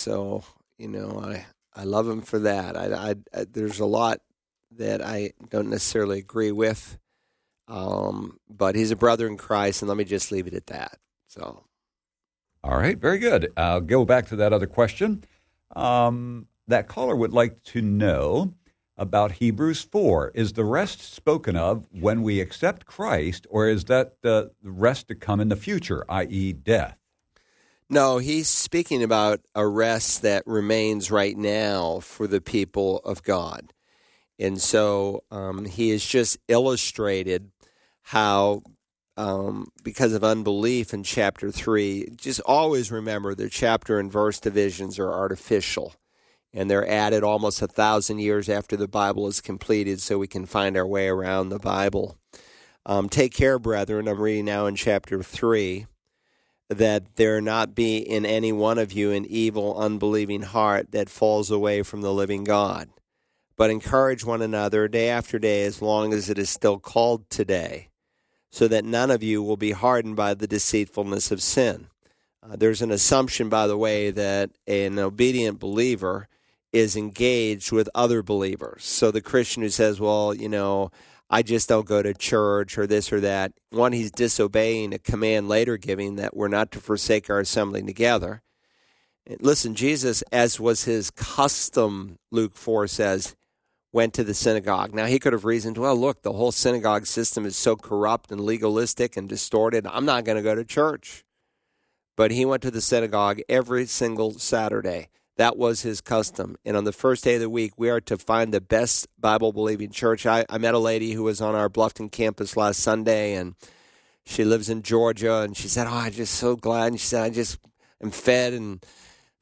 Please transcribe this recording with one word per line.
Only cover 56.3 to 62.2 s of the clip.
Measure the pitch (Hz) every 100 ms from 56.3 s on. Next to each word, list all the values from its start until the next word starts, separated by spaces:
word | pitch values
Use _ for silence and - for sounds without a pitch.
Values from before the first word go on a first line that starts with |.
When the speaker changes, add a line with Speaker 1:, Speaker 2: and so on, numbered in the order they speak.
| _ _ _ -
Speaker 1:
"that | 104 110 104 95 -
there | 110 107
not | 107 113 107 104
be | 113 110
in | 107 110 107
any | 110 113
one | 107 110 117
of | 104
you | 101 101
an | 101 101
evil, | 113 113 107 101 101
unbelieving | 107 104 104 107 101 101
heart | 95 113 107 101 -
that | 104 98
falls | - 107 107 101
away | 104 104 104
from | 95 104
the | 101
living | 98